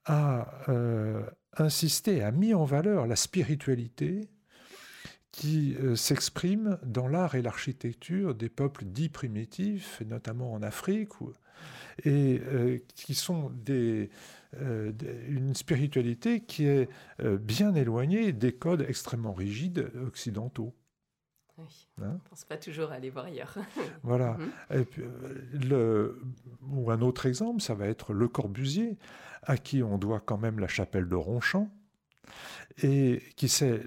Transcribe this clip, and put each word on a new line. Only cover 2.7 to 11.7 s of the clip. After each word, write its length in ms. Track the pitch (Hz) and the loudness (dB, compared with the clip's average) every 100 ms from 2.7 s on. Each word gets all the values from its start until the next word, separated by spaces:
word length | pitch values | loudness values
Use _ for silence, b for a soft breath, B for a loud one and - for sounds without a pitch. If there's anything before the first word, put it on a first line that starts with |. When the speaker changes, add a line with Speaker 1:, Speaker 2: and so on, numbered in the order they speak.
| 143 196 196 117 | 4 4 4 2
Speaker 1:
la 80 | 107 | 2
spiritualité 1120 | - 185 123 147 - 123 117 - 147 196 214 _ B B B B B B B B _ | 2 0 2 0 2 0 -2 -4 -2 -2 -6 _ B B B B B B B B _
qui, 440 | - 151 156 143 131 | -6 0 2 2 2
euh, 160 | 135 117 | 2 2
s'exprime 840 | - 139 - - 175 208 214 185 | 2 2 2 -2 0 2 0 -2
dans 240 | 131 120 127 | -2 -2 0
l'art 260 | 165 175 | 2 2
et 80 | 131 | 0
l'architecture 920 | 120 - - 120 120 113 - 185 190 110 | -2 -4 -6 -6 -6 -8 -4 -2 0 -2
des 140 | 117 | -4
peuples 360 | - 139 143 98 | 0 -2 -2 -8
dits 240 | 104 160 | -2 -4
primitifs, 920 | - 127 104 113 - 196 202 - - | -4 -4 -4 -6 -4 -2 -2 -8 -10
et 40 | 110 | -8
notamment 480 | 113 - 117 123 | -6 -6 -6 -4
en 80 | 110 | -4
Afrique, 580 | 104 - - 208 208 - | -4 -4 0 0 -2 -8
où, 120 | 117 - B B B | -12 -12 B B B